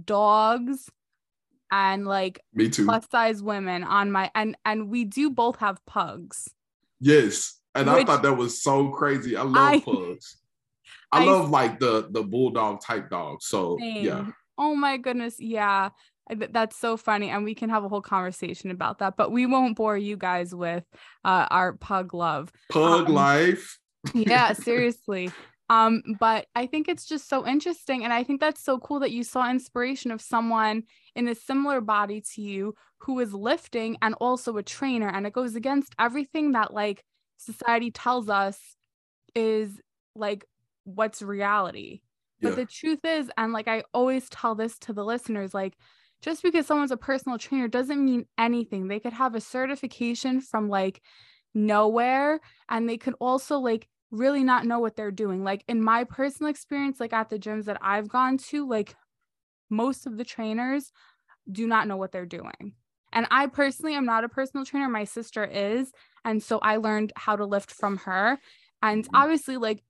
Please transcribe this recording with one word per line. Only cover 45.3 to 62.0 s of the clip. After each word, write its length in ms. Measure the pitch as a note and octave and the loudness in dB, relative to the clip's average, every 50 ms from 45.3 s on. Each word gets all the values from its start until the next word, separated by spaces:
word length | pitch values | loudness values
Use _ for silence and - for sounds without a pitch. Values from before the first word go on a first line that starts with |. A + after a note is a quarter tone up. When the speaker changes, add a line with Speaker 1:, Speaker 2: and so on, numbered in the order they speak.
| A3 G3+ G3 F#3+ | -6 -6 -6 -6
Speaker 1:
like, 240 | - G3 F#3+ F#3+ - _ _ _ _ _ _ _ _ _ | -6 -6 -6 -6 -8 _ _ _ _ _ _ _ _ _
just 200 | - - E4 - | -8 -6 -6 0
because 240 | - F4+ D#4+ E4+ D4 | 0 2 2 2 2
someone's 240 | - D4+ D4 C#4+ C4 | 2 2 2 2 0
a 60 | C4 | -2
personal 400 | A#3+ - - C4 C4+ - C4 B3 | -4 -2 -2 -4 -2 -2 -4 -6
trainer 320 | G#3+ - - C#4 C4+ B3 A3+ | -8 -6 -4 -2 -2 0 0
doesn't 340 | G#3+ B3 B3+ C4 D4+ C#4+ | 0 -2 -2 0 0 2
mean 240 | C#4 C4 B3 A#3+ - - _ - | 2 2 2 2 -2 -4 _ 0
anything. 500 | A3+ A#3 A#3+ A#3+ A3+ - - F#3+ F#3+ F#3+ | 0 2 0 0 -2 -4 -6 -6 -6 -4
They 120 | G3+ G#3+ | -6 -6
could 120 | - B3 | -6 -8
have 220 | A3+ A#3 C4 B3+ A3+ | -4 -2 -2 -2 -2
a 60 | A3 | -4
certification 960 | A3 - - B3+ C4 C4 C#4+ C4+ - B3+ - - A#3+ A#3 A#3+ A#3 - C4 B3+ C4 | -8 -6 -6 -4 -4 -4 -4 -6 -8 -10 -6 -4 -4 -4 -4 -4 -2 -2 -2 -2
from, 280 | C4 - - A3 G#3+ G#3 | -2 -4 -4 -4 -2 -2
like, 320 | G3+ G3 F#3+ F#3+ F#3+ - _ _ _ _ - _ _ _ _ _ - | 0 0 0 -2 -4 -8 _ _ _ _ -20 _ _ _ _ _ -2
nowhere, 840 | G#3+ G#3 G#3+ G#3 G#3 G#3+ G#3+ A3 A#3 A#3+ B3+ C4 C4+ C#4+ D4 D#4 D#4 - - _ _ _ - | 0 2 4 4 4 4 4 4 4 2 2 2 2 2 2 0 0 -4 -10 _ _ _ -4
and 200 | - A3+ A#3 A#3 | -4 -2 -2 -2
they 80 | A3+ | -4
could 180 | A3+ - C4+ - - | -4 -4 -6 -4 -2
also, 380 | A#3+ B3+ B3+ C4 C4 - D4 C#4 | 0 0 0 0 0 -2 -2 0
like, 300 | B3+ A#3+ A3+ A3+ - _ _ _ _ _ | 0 0 -2 -2 -4 _ _ _ _ _
really 340 | A3+ G#3+ B3 C4+ C#4+ C#4 C4 | -4 0 2 2 4 4 4
not 220 | C4 B3+ B3 - | 4 4 2 2
know 140 | A#3 A#3 A#3 | 0 0 0
what 160 | A#3 A3 G#3+ | -2 -2 -4
they're 140 | - G#3+ G#3 | -6 -8 -8
doing. 320 | G3 F#3 A3 G3 F#3 F#3 G3 | -4 -4 -4 -2 -2 -2 -2
Like, 200 | G3 G3 G3+ - | -4 -4 -4 -4
in 160 | - A#3+ A3+ | -4 -2 0
my 220 | A3 A3 A3+ A#3 B3 | 2 2 2 2 0
personal 460 | A#3+ - - C4+ C#4+ C4+ - D4+ D4+ | -2 -4 -4 -4 -4 -2 -4 -4 -4
experience, 500 | C#4+ - - - D4 C#4 C#4 C#4 C4+ - | -4 -6 -8 -6 -4 -4 -2 -4 -4 -4
like, 120 | A#3+ A3+ | -6 -4
at 180 | - A3 A3 A3 | -2 -4 -2 -4
the 80 | A3 G3+ | -6 -8
gyms 260 | G3 G#3+ G#3+ G#3+ G#3 | -6 -6 -6 -6 -6
that 140 | G#3 G3+ - | -6 -8 -4
I've 280 | - F#3+ G3+ G#3+ G#3+ G#3+ | -2 -2 0 -2 -2 -2
gone 300 | - B3+ C4 C4 C4 C4 | 0 0 2 2 2 -2
to, 280 | - - D4 D4 D4 | -2 -6 -6 -6 -4
like, 280 | C4 A#3 A3 G3+ - - _ _ _ _ _ _ _ _ _ _ _ _ _ _ _ | -2 -2 -2 -2 -4 -10 _ _ _ _ _ _ _ _ _ _ _ _ _ _ _
most 360 | G#3 G#3+ A#3 C4+ C4 - - | -2 0 0 0 -2 -4 -8
of 100 | C4+ A3 | -10 -8
the 80 | G#3 A#3+ | -8 -10
trainers 680 | - - - A3+ A3 A3 A3+ B3 B3+ C4+ C#4+ C#4 - _ _ _ _ _ _ _ _ _ _ _ - | -10 -8 -8 -6 -4 -4 -4 -2 -2 -2 -4 -4 -8 _ _ _ _ _ _ _ _ _ _ _ -12
do 160 | F#3+ G#3 A3+ | -6 -4 0
not 220 | A3+ A3+ A3 - G#3+ | 2 2 2 2 0
know 80 | G3 | -2
what 160 | F#3+ | -4